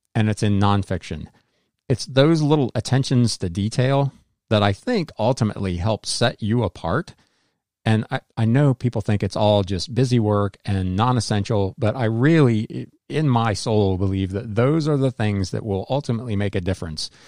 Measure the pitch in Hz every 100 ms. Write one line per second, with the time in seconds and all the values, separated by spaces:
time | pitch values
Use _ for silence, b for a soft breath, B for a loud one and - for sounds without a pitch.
0 | _ 113 107 104 107 101 101 101 95 90
1 | - 76 - _ _ _ _ _ - 127
2 | - 131 147 165 147 151 120 120 - 131
3 | 131 127 117 - 92 90 101 - 127 139
4 | 139 - _ _ - 107 101 98 - 240
5 | 165 - 110 131 107 - 98 87 98 107
6 | - - 120 - 101 120 101 - 82 117
7 | - - _ _ _ _ _ _ - 110
8 | - 131 - - 113 127 143 123 123 113
9 | - 104 98 - 107 104 92 92 - 117
10 | 131 123 107 104 101 - - 98 92 92
11 | 120 127 - 107 98 107 98 - 107 127
12 | 113 113 139 165 131 110 113 120 - _
13 | - 143 151 117 113 98 - 107 98 92
14 | 98 95 95 98 117 104 127 160 151 143
15 | 131 - 107 101 92 110 113 95 101 135
16 | 147 117 117 101 101 98 90 95 82 78
17 | - b